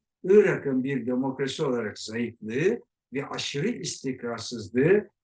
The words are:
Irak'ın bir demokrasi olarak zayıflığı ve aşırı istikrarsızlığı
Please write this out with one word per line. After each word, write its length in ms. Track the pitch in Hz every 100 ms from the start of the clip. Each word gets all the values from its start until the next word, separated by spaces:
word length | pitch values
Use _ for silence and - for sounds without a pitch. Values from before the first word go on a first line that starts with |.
| _ _
Irak'ın 600 | 180 208 185 143 139 131
bir 220 | 131 135 117
demokrasi 580 | 127 135 131 135 -
olarak 360 | 147 123 107 -
zayıflığı 800 | - 113 117 113 107 120 185 233 - _ _
ve 140 | 131 139
aşırı 400 | - - 143 190
istikrarsızlığı 1400 | - - - 135 120 120 117 - 117 101 117 147 208 208 _